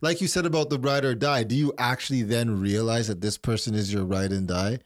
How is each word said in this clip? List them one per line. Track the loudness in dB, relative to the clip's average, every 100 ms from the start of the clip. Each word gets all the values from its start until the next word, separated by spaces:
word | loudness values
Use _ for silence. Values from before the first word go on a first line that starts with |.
like | -2 0
you | 0
said | 0 0
about | 0 0
the | 0
ride | 0 2
or | 0 0
die. | 2 2
Do | 2 2
you | 0 0
actually | 0 0 -2 -2
then | 0 0 2 0
realize | 2 2 2 0 -2
that | -2
this | -4 -4
person | -2 -2 0
is | -2 0
your | -2
ride | 0 0 0
and | -2 0
die? | 0 -2 -4